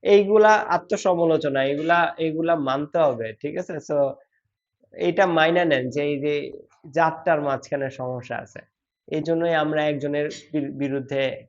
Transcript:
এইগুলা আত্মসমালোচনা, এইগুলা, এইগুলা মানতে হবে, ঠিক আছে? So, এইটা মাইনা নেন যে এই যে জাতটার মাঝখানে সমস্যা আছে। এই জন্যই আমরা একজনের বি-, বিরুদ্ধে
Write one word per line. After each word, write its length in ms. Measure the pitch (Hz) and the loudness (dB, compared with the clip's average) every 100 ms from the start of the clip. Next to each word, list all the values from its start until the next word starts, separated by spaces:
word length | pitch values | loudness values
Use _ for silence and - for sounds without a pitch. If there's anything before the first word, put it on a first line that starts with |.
এইগুলা 520 | 185 202 196 214 214 | 6 6 6 6 6
আত্মসমালোচনা, 1080 | 214 - 170 - 202 196 175 165 160 156 135 | 4 2 -2 -2 -2 0 2 2 2 0 0
এইগুলা, 500 | 135 143 160 170 170 - | 0 0 2 2 2 0
এইগুলা 380 | 160 156 165 165 | -4 -2 0 0
মানতে 420 | 135 135 147 175 | 0 -2 -2 2
হবে, 340 | 156 120 113 | 2 0 -6
ঠিক 240 | 110 143 165 | -8 -8 -8
আছে? 160 | 185 | -8
So, 420 | 165 - 147 139 139 _ _ _ _ _ _ _ | -10 -4 0 0 -2 _ _ _ _ _ _ _
এইটা 340 | - 175 175 190 | -4 -2 2 2
মাইনা 380 | 165 160 170 | 4 2 2
নেন 260 | 175 139 127 | 2 0 0
যে 120 | 123 | -4
এই 180 | 147 143 | -4 -2
যে 320 | 147 147 143 - - _ 170 | -2 -4 -6 -14 -20 _ -8
জাতটার 500 | 139 165 165 - 156 | 0 0 0 0 0
মাঝখানে 500 | 147 135 - 143 135 | 0 -4 -6 -6 -6
সমস্যা 460 | - 127 127 120 117 | -6 -8 -8 -8 -10
আছে। 220 | - - - _ _ _ - | -10 -20 -20 _ _ _ -8
এই 140 | 151 | -6
জন্যই 320 | 151 165 170 | -2 0 0
আমরা 300 | 160 151 156 | 0 0 0
একজনের 460 | 151 147 143 147 147 151 - | -2 -2 -4 -4 -4 -8 -6
বি-, 200 | 151 139 | -6 -6
বিরুদ্ধে 760 | 139 139 139 131 139 135 - | -6 -4 -4 -4 -2 -2 -4